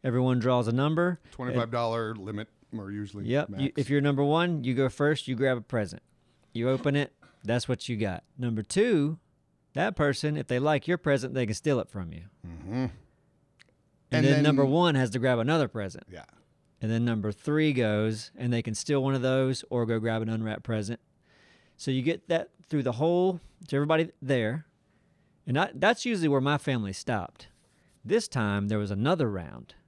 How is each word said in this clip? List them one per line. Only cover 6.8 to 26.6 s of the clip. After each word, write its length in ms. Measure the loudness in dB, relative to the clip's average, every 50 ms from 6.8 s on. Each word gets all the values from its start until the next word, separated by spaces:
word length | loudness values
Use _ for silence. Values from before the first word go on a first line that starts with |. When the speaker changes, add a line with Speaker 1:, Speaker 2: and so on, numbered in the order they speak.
| 0 0 2
Speaker 1:
it, 160 | 2 0 -2 _ _ -20 -20 _ _ -2
that's 240 | 0 0 0 0 -2
what 200 | -4 -4 -4 -6
you 80 | -2
got. 260 | -2 -2 -2 -4 -6 _ _ _ -6
Number 240 | -4 -2 -2 -2
two, 560 | -4 _ 2 2 4 4 4 2 2 0 -2 -6 _ _ _ _ _ _ _ _ _ _ _
that 220 | -2 -2 -2 0
person, 400 | 2 2 2 2 0 -2 -2 -2
if 100 | -2 -2
they 120 | -2 -2 0
like 280 | 2 2 2 0 0
your 120 | -2 -2 0
present, 360 | 2 2 2 2 0 -2 -2
they 120 | -2 -2
can 80 | -2 -2
steal 260 | -2 0 0 0 0
it 80 | 0 -4
from 220 | -8 -8 -8 -8
you. 100 | -10 -14 -16 -18 _ _ -16
Speaker 2:
Mm-hmm. 280 | -14 -14 -12 -10 -6 -4
Speaker 1:
And 160 | -4 -4 -4 -6 -10 -20 _ _ _ _ _ _ _ _ _ _ _ -20 _ _ _ _ _ _ _ _ _
Speaker 2:
And 120 | 0 4 4
Speaker 1:
then 80 | 6 6
Speaker 2:
then 80 | 6 6
Speaker 1:
number 200 | 4 4 4 4
one 300 | 4 4 4 4 4 4
has 160 | 2 0 0
to 80 | 0 0
grab 200 | 2 2 2 2
another 300 | 2 2 2 2 2 0
present. 360 | -4 -6 -8 -8 -10 -14 -18 -18
Speaker 2:
Yeah. 140 | -18 -20 -20 -20 _ _ _ _ _ _ _ _ _ _
Speaker 1:
And 100 | -2 0
then 140 | 0 2 2
number 280 | 2 0 0 -2 -4
three 400 | -6 -4 -4 0 2 2 2 2
goes, 580 | 2 2 2 2 2 2 0 0 -2 -4 -10 -16 _
and 160 | -4 -2 0
they 100 | 0 0
can 120 | -2 -4 -6
steal 280 | -6 -2 0 0 2
one 120 | 2 2 0
of 80 | 0
those 420 | 2 2 2 2 2 2 0 -4 -6 -4
or 160 | -2 -2 0
go 120 | 0 0 0
grab 240 | 0 0 -2 0
an 60 | -2 -2
unwrapped 340 | -2 -2 -2 -4 -6 -6
present. 380 | -4 -4 -2 -2 -2 -4 -6 -8 _ _ _ _ _ _ _ _ _ _ _ _ _ _ _
So 140 | _ -4 -2
you 120 | -2 0
get 260 | 0 0 -2 -2 _ -2
that 220 | -2 -2 -2 -4 _ _ -8 _
through 160 | -2 0 0
the 80 | 0
whole, 480 | -2 0 2 2 4 4 4 2 0 -2 -10 -18 _ _ -8 -2
to 80 | -2
everybody 340 | 0 2 2 2 2 2 0 _ _
there. 440 | -2 0 0 2 2 0 -2 -4 -8 _ _ _ _ _ _ _ _ _ _ _ _ _ _ _ _
And 120 | -2 0 0
I, 120 | 0 -2 -2
that's 320 | 0 2 2 2 2 0
usually 220 | -2 0 2 2 2
where 120 | 2 2
my 180 | 2 2 0
family 340 | 0